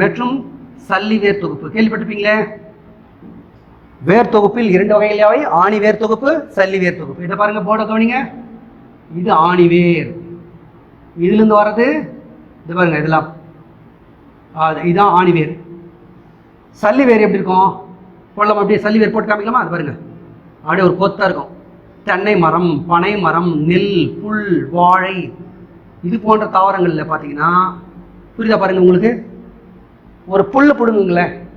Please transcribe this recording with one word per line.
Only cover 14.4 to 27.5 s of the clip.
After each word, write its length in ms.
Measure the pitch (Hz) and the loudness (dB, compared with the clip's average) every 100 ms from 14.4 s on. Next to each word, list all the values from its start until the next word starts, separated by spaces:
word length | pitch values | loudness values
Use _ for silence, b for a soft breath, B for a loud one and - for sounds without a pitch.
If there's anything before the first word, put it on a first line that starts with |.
| - 156 | -16 -4
ஆ, 160 | 160 151 175 | -2 -2 0
இதான் 240 | 175 202 175 | 4 4 6
ஆணி 120 | 180 165 | 4 2
வேர். 160 | 151 - - - - - - - - - - _ _ - | 0 -6 -16 -20 -20 -20 -20 -20 -20 -20 -20 _ _ -2
சல்லி 220 | 214 254 254 | 0 4 4
வேர் 160 | 214 | 4
எப்படி 160 | 208 185 | 4 0
இருக்கும்? 300 | 180 185 185 - - - - - - | 0 2 2 -2 -16 -20 -20 -20 -14
போடலாமா? 260 | - 214 214 | -2 0 2
அப்படியே 200 | 202 208 | 2 0
சல்லி 160 | 208 220 | 2 2
வேர் 140 | 208 | 2
போட்டு 160 | 220 214 | 0 -2
காமிக்கலாமா? 320 | 208 214 247 | -2 -2 -2
அது 120 | 170 | -2
பாருங்க, 200 | 165 147 - - - - - - - | -6 -6 -10 -16 -20 -20 -20 -20 -14
அப்படியே 240 | - 180 180 | -4 2 2
ஒரு 80 | 170 | 2
கொத்தா 260 | 190 196 190 | -2 0 -2
இருக்கும். 220 | 147 139 170 - - - - - | -4 -10 -18 -20 -20 -20 -14 -4
தென்னை 260 | 185 208 196 | -2 0 2
மரம், 260 | 165 165 180 147 170 | 2 2 0 -2 0
பனை 200 | 175 190 208 | 0 0 0
மரம், 260 | 165 165 175 151 156 | 0 0 -2 -2 0
நெல், 240 | 185 202 185 - - | 0 0 0 -2 -6
புல், 260 | 208 214 202 156 131 175 | -8 -6 -2 -2 -2 0
வாழை, 400 | 175 185 185 190 135 - - - - - - - 175 | 2 2 0 -6 -10 -14 -20 -20 -20 -20 -20 -12 -6
இது 100 | 226 | -4
போன்ற 200 | 214 214 202 | 0 0 2
தாவரங்கள்ல 480 | 185 196 190 175 156 151 | 0 2 2 -2 -2 -6
பாத்தீங்கன்னா, 400 | 156 151 147 160 | -6 -8 -4 0